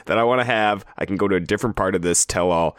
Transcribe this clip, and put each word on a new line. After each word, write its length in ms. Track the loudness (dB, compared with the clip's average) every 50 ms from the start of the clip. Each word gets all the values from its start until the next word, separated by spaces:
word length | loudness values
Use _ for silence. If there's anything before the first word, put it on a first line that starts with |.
| -6
that 120 | -2 0
I 60 | 2 2
wanna 200 | 2 2 2 0
have, 400 | 0 0 2 2 2 0 -2 -4 -12 -10
I 80 | -8 -6
can 100 | -4 -2
go 100 | -2 0
to 80 | 0 0
a 40 | 0
different 360 | 0 0 -2 -2 -2 -4 -2
part 200 | -2 -2 0 0
of 60 | 0
this 240 | 0 0 0 0 -2
tell-all 500 | -2 -2 0 0 0 2 0 0 -2 -2